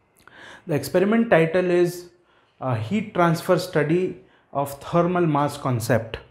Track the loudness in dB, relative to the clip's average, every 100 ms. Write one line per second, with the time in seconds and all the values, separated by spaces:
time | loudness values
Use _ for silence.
0 | _ _ -20 -20 -20 -16 -6 -4 0 0
1 | 2 2 4 4 4 0 2 2 2 -2
2 | -16 _ _ _ _ -10 -4 -4 -2 -4
3 | -2 0 2 2 2 0 0 -2 0 0
4 | -2 -6 -20 _ _ -6 -6 -8 -4 0
5 | 2 2 2 0 -2 -4 -4 -2 0 0
6 | 0 -12 -14